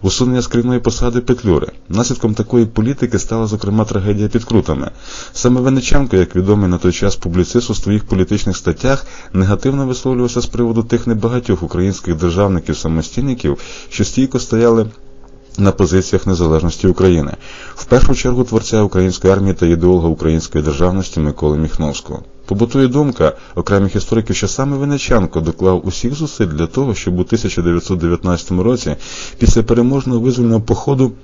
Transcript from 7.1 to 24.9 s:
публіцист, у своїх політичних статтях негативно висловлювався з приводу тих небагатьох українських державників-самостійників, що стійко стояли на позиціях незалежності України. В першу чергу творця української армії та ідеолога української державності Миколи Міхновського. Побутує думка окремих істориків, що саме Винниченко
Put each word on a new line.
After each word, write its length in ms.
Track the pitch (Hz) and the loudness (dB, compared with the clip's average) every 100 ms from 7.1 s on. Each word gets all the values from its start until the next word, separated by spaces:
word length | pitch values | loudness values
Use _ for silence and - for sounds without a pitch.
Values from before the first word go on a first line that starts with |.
| - | 0
публіцист, 540 | - 87 90 120 120 | -2 0 2 0 0
у 60 | 107 | -2
своїх 300 | - 104 - | 0 0 0
політичних 520 | 95 92 104 - 92 | -2 0 0 -2 -2
статтях 480 | - 80 127 135 - - - | -4 -2 0 0 -4 -14 -6
негативно 540 | 92 95 101 131 139 135 | 0 2 2 0 -2 -2
висловлювався 540 | 127 131 127 123 123 | -2 -2 0 0 -2
з 40 | 117 | -4
приводу 380 | - 120 113 | -2 0 0
тих 240 | 113 120 - | 0 -2 0
небагатьох 560 | 113 113 123 120 90 | -2 0 -2 -2 -2
українських 520 | 82 82 92 92 - 80 | -2 -2 -2 -2 -4 -2
державників-самостійників, 1400 | 87 85 101 90 78 78 80 80 80 - 139 123 78 69 - - - | 0 2 2 0 -2 -4 -2 -2 -2 -4 -4 -2 -2 -4 -6 -16 -14
що 160 | - 104 | -4 -2
стійко 340 | - 131 127 | 0 0 -2
стояли 460 | - 113 117 113 110 - - - - - - - | -2 2 4 4 0 -6 -20 -20 -20 -20 -16 0
на 140 | 101 | 0
позиціях 560 | - 92 92 92 95 - | 4 2 2 2 -2 0
незалежності 600 | 90 85 78 80 - 92 | 0 2 2 0 0 0
України. 440 | 85 92 85 71 73 - - - - | 4 4 4 0 -6 -14 -18 -18 -16
В 100 | - | 2
першу 300 | 123 135 131 | 6 8 6
чергу 280 | 131 123 | 2 0
творця 380 | 123 110 110 110 | 2 0 0 0
української 520 | 104 92 92 90 95 | 2 2 0 2 2
армії 200 | 98 98 | 4 2
та 120 | 90 85 | 2 2
ідеолога 440 | 82 87 90 82 | 4 4 4 2
української 540 | 80 80 80 - 80 | 0 0 0 0 -2
державності 560 | 76 69 90 95 92 - | -2 2 2 0 -4 -2
Миколи 380 | 76 71 76 76 | -2 0 -2 0
Міхновського. 680 | 78 - 78 71 - - - - - | -2 -2 -4 -6 -10 -14 -14 -20 -6
Побутує 420 | 101 117 135 131 | -2 0 2 2
думка 460 | 131 147 120 78 - - - | 2 0 2 0 0 -10 -8
окремих 400 | 85 98 98 104 | 0 2 2 0
істориків, 400 | - 113 110 92 | 0 0 0 -2
що 120 | 101 | -4
саме 300 | - 135 139 | -2 -2 -2
Винниченко 640 | 143 | -2